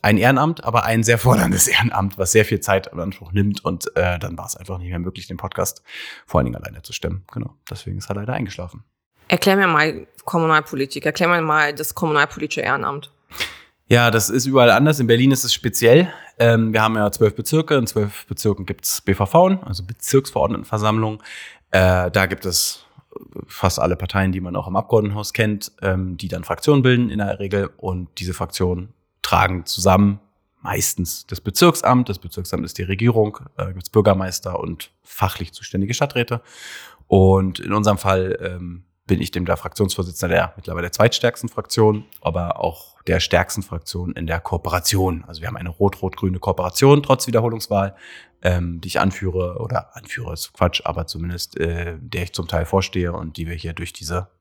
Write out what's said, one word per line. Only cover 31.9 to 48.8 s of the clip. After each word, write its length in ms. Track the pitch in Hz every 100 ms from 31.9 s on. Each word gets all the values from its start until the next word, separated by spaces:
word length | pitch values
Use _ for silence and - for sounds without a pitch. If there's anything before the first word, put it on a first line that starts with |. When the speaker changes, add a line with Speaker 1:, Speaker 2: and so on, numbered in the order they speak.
| 127 123
Speaker 1:
Das 100 | 98
Bezirksamt 460 | 90 - 92 90 76
ist 120 | -
die 60 |
Regierung, 560 | 92 98 117 113 107 - - -
äh, 100 | 92
gibt's 220 | 90 -
Bürgermeister 680 | 107 101 95 92 - 92 90
und 320 | 82 85 - _
fachlich 520 | _ - 95 - 90
zuständige 400 | - - 104 98
Stadträte. 480 | 120 143 123 117 120 _ - - - - - _
Und 520 | 98 95 95 95 90
in 120 | -
unserem 260 | 104 104 101
Fall, 400 | 98 95 92 -
ähm, 420 | 92 90 87 87 _ _ -
bin 140 | 92
ich 100 | -
dem 140 | 87 87
da 100 | 90
Fraktionsvorsitzender 800 | - - 98 - 90 85 87 85
der 180 | 80 -
mittlerweile 340 | - 85 85
zweitstärksten 580 | - 113 - 117 - 117
Fraktion, 560 | - - - 107 107 - -
aber 380 | - 87 87 -
auch 420 | 85 - - _ -
der 120 | 85
stärksten 440 | - 87 - -
Fraktion 480 | - 82 - 92 87
in 160 | - 82
der 120 | 82
Kooperation. 840 | - 85 - 90 - 98 92 85 -
Also 140 | 80
wir 60 | 82
haben 100 | -
eine 120 | 87
rot-rot-grüne 720 | - 101 - 95 - 95 92
Kooperation, 600 | 101 92 90 - 139 147
trotz 220 | 143 131 -
Wiederholungswahl, 680 | 117 117 113 - 101 98 - - - - _
ähm, 400 | 90 90 87 85